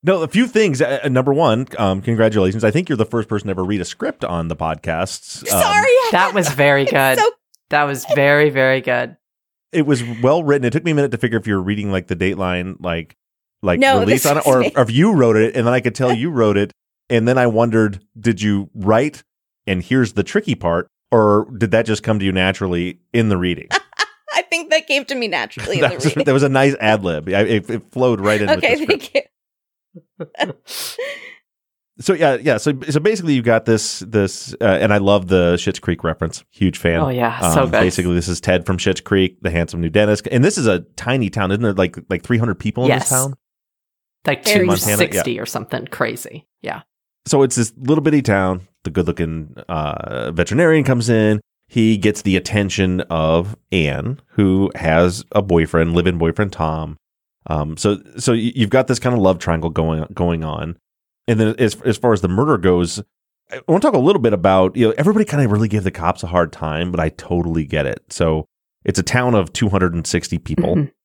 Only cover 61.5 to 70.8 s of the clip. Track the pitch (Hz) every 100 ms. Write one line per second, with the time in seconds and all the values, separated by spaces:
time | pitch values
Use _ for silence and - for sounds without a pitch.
61.5 | 107 127 - - 107 123 104 90 92 147
62.5 | 117 90 90 87 104 - _ _ _ _
63.5 | 123 - 180 302 185 139 202 113 104 95
64.5 | 95 92 117 113 110 160 214 214 147 123
65.5 | 104 110 104 95 - 82 - - 90 80
66.5 | - 80 78 90 87 80 - - 87 85
67.5 | 82 71 76 69 - _ - 82 78 -
68.5 | _ _ _ - 95 90 123 123 113 87
69.5 | - 107 95 90 85 80 90 - 85 -
70.5 | 78 175 180